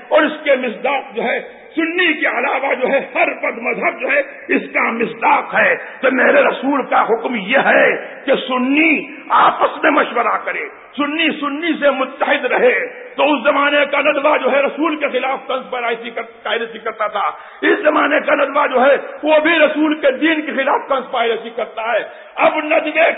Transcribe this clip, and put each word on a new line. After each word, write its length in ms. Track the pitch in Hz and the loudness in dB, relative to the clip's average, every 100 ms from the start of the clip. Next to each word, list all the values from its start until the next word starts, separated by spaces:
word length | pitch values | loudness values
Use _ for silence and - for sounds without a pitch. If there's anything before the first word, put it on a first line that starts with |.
| - | 0
اور 120 | 311 | 2
اس 100 | 302 - | 2 0
کے 120 | - 254 | 0 0
مصداق 600 | 233 214 254 269 - 220 | 0 -4 -4 -4 -6 -6
جو 80 | |
ہے 180 | 233 269 - - - 302 | -4 -4 -6 -18 -8 -4
سنی 380 | 330 349 349 | -2 0 0
کے 140 | 311 285 | 0 -2
علاوہ 460 | 233 277 269 277 | -2 -2 -2 -2
جو 140 | 262 254 | 0 0
ہے 120 | 269 - 320 | 0 -2 -2
ہر 180 | 311 | -2
بد 240 | - 294 220 | -2 -6 -4
مذہب 440 | 240 190 - - | -4 -2 -4 -4
جو 60 | 262 | 0
ہے 120 | 285 - - - | 0 -2 -10 -2
اس 140 | - - | -2 0
کا 180 | 285 240 | -2 -2
مصداق 640 | 226 214 - - 254 - 190 | -2 -4 0 2 2 2 2
ہے۔ 200 | 185 165 - - | 2 0 -4 -4
تو 60 | 262 | 0
میرے 300 | 254 240 277 | 2 4 4
رسول 440 | 254 190 262 277 - | 4 0 -2 -2 0
کا 180 | 254 | 0
حکم 320 | - 226 247 233 | 2 0 0 -4
یہ 220 | 185 269 | 0 2
ہے 340 | 190 277 - - - - - | 4 4 4 2 -6 -8 0
کہ 80 | 240 - | 0 0
سنی 580 | 254 254 294 330 247 - - - | -2 2 2 4 2 -4 -16 0
آپس 540 | - - - 285 - | 4 4 2 -2 0
میں 80 | 320 | 0
مشورہ 460 | 285 - 233 220 190 190 | 2 0 0 -2 -2 -4
کرے، 200 | 175 143 - - - | -6 -8 -14 -14 -4
سنی 420 | 285 320 311 254 | -2 0 0 0
سنی 400 | 285 277 339 220 | -4 -4 -4 0
سے 120 | 277 | 0
متحد 540 | 262 262 - - 285 247 | 0 -4 -4 -2 0 0
رہے۔ 600 | 190 247 190 170 - - 254 | 2 2 2 -4 -10 -12 0
تو 80 | |
اس 200 | 277 277 | 2 2
زمانے 340 | 277 277 285 294 285 | 2 2 2 2 2
کا 100 | 285 | 0
ندوہ 360 | 285 285 294 - | 0 2 2 2
جو 140 | 254 | 2
ہے 100 | 277 | 2
رسول 340 | 269 - 320 302 | 0 0 -2 0
کے 140 | 285 | -2
خلاف 300 | 247 262 262 269 | -2 -2 -4 -4
کنسپائریسی 640 | 254 196 254 233 233 233 | -8 -6 -6 -4 -4 -8
کر-، 140 | 226 | -10
کنسپائریسی 560 | 220 - 214 226 226 226 | -12 -10 -4 -4 -4 -8
کرتا 280 | 226 - 214 | -10 -4 -4
تھا، 240 | 208 156 - - - | -2 -4 -6 -16 -2
اس 180 | 302 311 | 0 2
زمانے 360 | 330 302 285 285 | 4 2 2 0
کا 160 | - 302 | 2 0
ندوہ 320 | 285 285 285 | 2 0 0
جو 180 | 254 269 | 4 4
ہے 120 | 262 - - | 4 0 -6
وہ 160 | 302 311 | 2 4
بھی 200 | 311 330 | 4 4
رسول 360 | 294 285 311 311 | 4 4 0 2
کے 160 | 277 | 0
دین 300 | 247 311 311 | 2 0 0
کے 100 | 285 | -2
خلاف 380 | 240 269 - - | -2 0 -2 -2
کنسپائریسی 600 | 269 - 254 233 226 233 | -4 -2 -2 -2 -2 -6
کرتا 320 | - 214 226 | -8 -8 -6
ہے۔ 180 | 220 214 - - - - | -2 -2 -4 -12 -14 0
اب 200 | - 311 | 0 0
ندوے 560 | 302 320 311 311 339 | 0 0 0 2 2